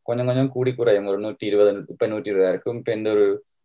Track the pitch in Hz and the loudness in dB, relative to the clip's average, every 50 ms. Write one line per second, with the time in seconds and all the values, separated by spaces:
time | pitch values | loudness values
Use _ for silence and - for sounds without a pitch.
0 | _ - 120 120 123 127 123 131 135 135 131 123 123 127 127 127 120 120 104 101 | _ -4 -4 -2 0 0 0 0 0 0 0 -2 -2 -2 -2 0 2 2 2 2
1 | 101 101 98 101 107 107 95 - 110 104 101 104 104 101 101 98 82 - - - | 2 0 -4 -4 -4 -6 -8 -6 -4 0 2 4 4 4 4 0 -6 -10 -6 -4
2 | 117 107 110 107 104 107 101 95 95 92 92 92 - 120 117 120 - 120 113 110 | -4 -2 -4 -4 -4 -2 0 0 2 2 0 -2 -4 -6 -8 -6 -4 -6 -4 -2
3 | 107 107 107 104 104 98 98 101 - _ _ _ | -2 0 2 4 4 2 0 -2 -6 _ _ _